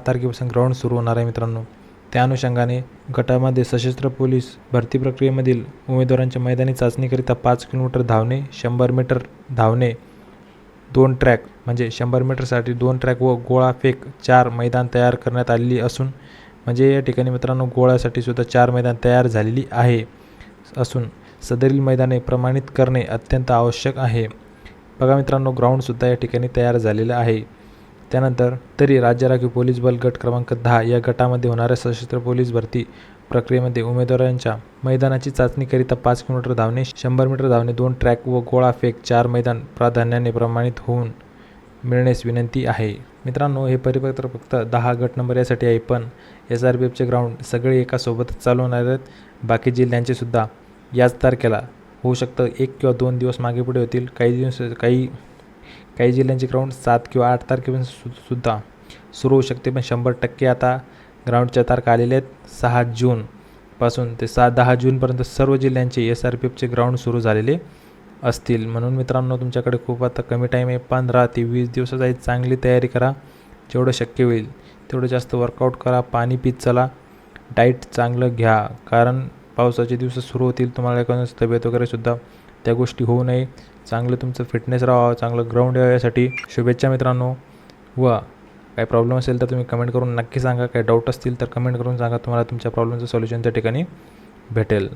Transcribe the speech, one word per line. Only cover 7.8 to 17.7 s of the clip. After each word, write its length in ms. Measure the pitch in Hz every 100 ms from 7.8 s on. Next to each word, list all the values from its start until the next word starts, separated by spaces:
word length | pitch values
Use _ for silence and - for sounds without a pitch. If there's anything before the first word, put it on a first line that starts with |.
| 127 127
धावणे, 400 | 120 110 113 131 139
शंभर 380 | - 120 123 123
मीटर 260 | 127 127 127 - - - 120
धावणे, 360 | 110 117 123 113 - - - - - - - - -
दोन 200 | 127 131
ट्रॅक 300 | 131 127 113 - - 120
म्हणजे 240 | 120 117
शंभर 320 | - 123 127
मीटरसाठी 500 | 127 127 123 123 120
दोन 240 | 120 123 131
ट्रॅक 240 | 127 120
व 140 | 127 120 120
गोळा 220 | 127 127 123
फेक 180 | 135 127 - -
चार 260 | - 123 120
मैदान 380 | 120 120 123 123
तयार 220 | 123 123 120
करण्यात 360 | 113 123 120
आलेली 280 | 117 120 123
असून, 280 | 120 - 135 - - - - - -
म्हणजे 280 | 120 135
या 60 | 139
ठिकाणी 300 | 127 123 127
मित्रांनो, 360 | 123 131 131
गोळ्यासाठी 560 | 127